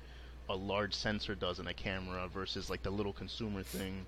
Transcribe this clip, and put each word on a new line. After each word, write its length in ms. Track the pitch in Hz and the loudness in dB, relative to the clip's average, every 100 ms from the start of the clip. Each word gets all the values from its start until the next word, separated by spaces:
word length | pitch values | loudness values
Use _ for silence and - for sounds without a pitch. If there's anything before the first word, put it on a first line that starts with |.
| - - - - - | -6 -12 -10 -8 -2
a 60 | 95 | 0
large 380 | 98 98 101 | 2 4 4
sensor 400 | - 113 104 - | 2 2 2 2
does 240 | 95 95 90 | 2 2 2
in 60 | 92 | -2
a 80 | |
camera 540 | 87 107 95 92 92 90 | -2 0 0 0 -2 -2
versus, 400 | 95 95 101 92 | -2 -2 -2 0
like, 140 | 92 | 0
the 80 | 101 | 2
little 240 | 98 101 | 2 2
consumer 480 | 98 95 - 113 101 | 0 -4 -2 -2 -2
thing, 440 | 92 92 95 95 | -2 -2 0 -2